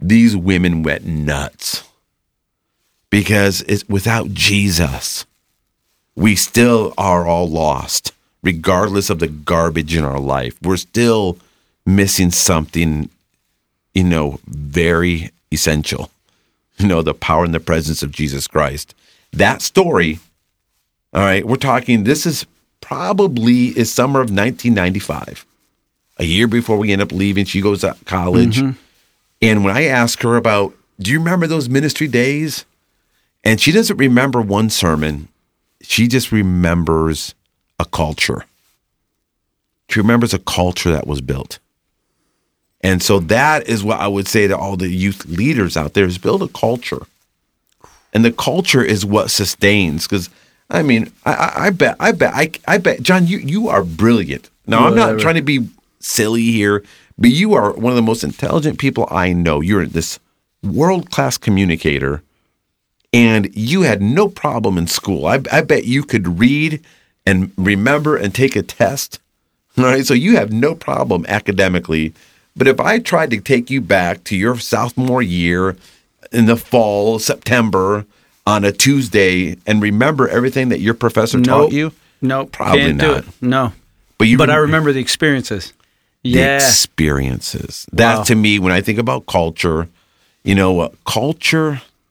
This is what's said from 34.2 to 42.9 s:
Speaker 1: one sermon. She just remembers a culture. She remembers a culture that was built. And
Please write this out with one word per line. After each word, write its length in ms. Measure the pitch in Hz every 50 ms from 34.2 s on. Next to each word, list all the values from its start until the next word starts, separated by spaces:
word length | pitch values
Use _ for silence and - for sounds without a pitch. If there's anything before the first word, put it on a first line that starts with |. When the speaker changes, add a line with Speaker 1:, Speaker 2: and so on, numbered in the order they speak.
| 131 139 127 123 113
Speaker 1:
one 280 | 101 98 101 110 110
sermon. 580 | - - - 87 78 76 76 76 76 71 73 - _ _ _ _ _ _ _ _ _ _
She 280 | - - - - 113 120
just 240 | 131 131 120 - 113
remembers 1040 | 107 101 92 90 90 87 85 85 85 82 80 80 80 80 80 78 76 - - - _ _ _ _ _ _ _ _ -
a 60 | -
culture. 600 | - - - 80 76 76 - - - 60 - - _ _ _ _ _ _ _ _ _ _ _ _ _ _ _ _ _ _ _ _ _ _ _ _ _ _ _ _ -
She 120 | - 113
remembers 340 | 101 110 117 120 117 117 -
a 40 | 95
culture 500 | - - - - 90 90 87 - - 90
that 160 | 80 76 -
was 140 | - 73 69
built. 380 | 64 65 69 67 65 - - - _ _ _ _ _ _ _ _ _ _ _ _ _ _ _ _ _ _ _ _ _ _ _ _ -
And 200 | 92